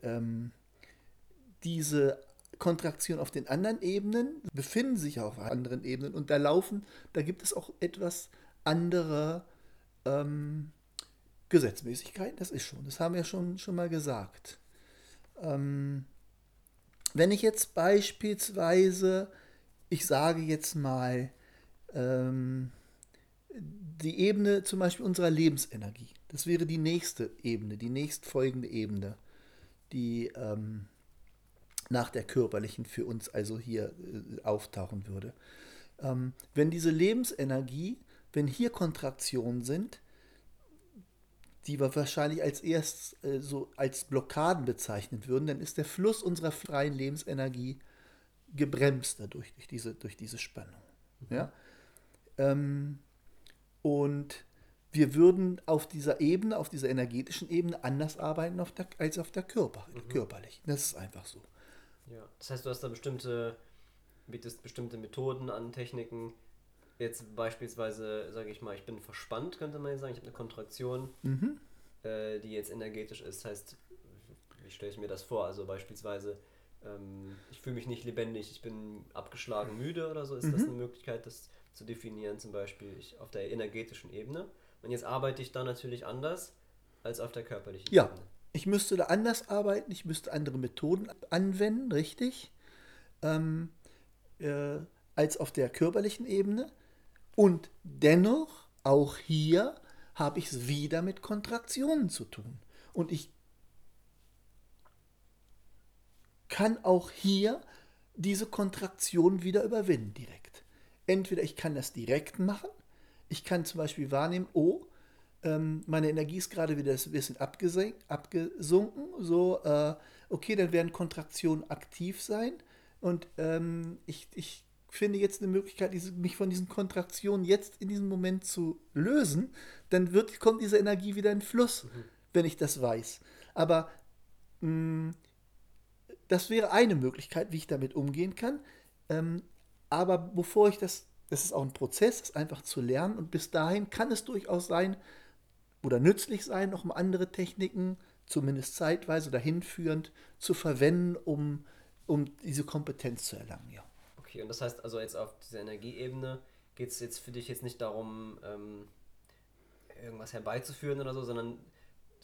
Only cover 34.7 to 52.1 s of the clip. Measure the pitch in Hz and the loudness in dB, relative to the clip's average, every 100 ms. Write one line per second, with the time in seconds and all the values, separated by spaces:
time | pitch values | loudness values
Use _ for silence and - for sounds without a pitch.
34.7 | 101 90 101 101 95 113 - - - - | -8 -6 -8 -8 -10 -10 -14 -20 -20 -20
35.7 | - - - 135 127 127 - - 143 156 | -20 -20 -8 -4 -2 -4 -8 -4 2 2
36.7 | 170 160 160 190 240 240 - 135 131 131 | 4 2 4 4 4 -2 -2 -2 -2 -2
37.7 | 139 185 - - - - 151 143 123 233 | -6 -6 -8 -12 -20 -4 0 0 0 -2
38.7 | - 170 - 135 - - 127 117 123 120 | 0 -2 -2 -6 -4 -2 -2 -2 -2 -2
39.7 | 165 233 - - - - - - - - | -2 -4 -10 -20 -20 -20 -20 -20 -20 -20
40.7 | - _ - - _ _ _ - - - | -20 _ -20 -20 _ _ _ -20 -14 -8
41.7 | 143 135 147 143 160 147 160 151 147 160 | 0 2 2 0 0 0 2 0 0 0
42.7 | 165 156 - - - 139 135 139 139 - | 0 0 -6 -14 -8 -4 -4 -4 -6 -6
43.7 | - 135 139 - 131 - 151 165 175 123 | -2 -2 -2 -2 -2 0 2 4 4 0
44.7 | - - 104 - 110 127 131 151 139 151 | -2 -4 -6 -6 -8 0 0 0 -4 -4
45.7 | - 147 - 208 214 180 165 160 - - | -4 -4 2 2 2 -2 -2 -2 -4 -4
46.7 | 143 147 135 135 151 - 135 131 123 127 | 0 0 0 -4 -4 -4 -2 -2 -4 -6
47.7 | 135 - - - - _ _ - 143 143 | -8 -16 -20 -20 -20 _ _ -12 -2 0
48.7 | 127 139 131 - - 104 - - - - | 4 4 4 -2 -6 -10 -12 -14 -20 -12
49.7 | 120 113 - 107 - 110 117 - - 95 | -8 -8 -8 -12 -10 -12 -10 -10 -12 -16
50.7 | - - _ _ _ 127 127 147 - - | -20 -20 _ _ _ -6 -4 -4 -8 -20
51.7 | - - - _ | -20 -20 -20 _